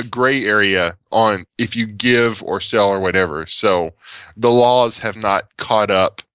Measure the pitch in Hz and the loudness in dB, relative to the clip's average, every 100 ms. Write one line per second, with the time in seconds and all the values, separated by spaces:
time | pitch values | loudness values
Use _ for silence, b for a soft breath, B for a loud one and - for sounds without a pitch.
0 | 120 120 131 135 104 104 101 92 85 82 | -6 -2 0 0 0 2 2 2 0 -4
1 | - 110 110 98 87 - 113 117 113 101 | -4 2 2 0 -6 -6 -6 -4 -6 -2
2 | 123 120 117 104 - 95 - 113 101 98 | 0 2 2 -2 -6 -6 -2 2 2 2
3 | 92 92 87 76 80 - 107 90 82 - | 0 0 -2 -4 -6 -2 0 0 -2 -10
4 | B B B - 120 120 120 123 120 - | B B B -2 2 4 4 4 0 -2
5 | 113 104 107 98 - - - 110 104 95 | -10 -6 -2 -2 -2 -12 -2 0 2 2
6 | 92 - - | 0 -2 -20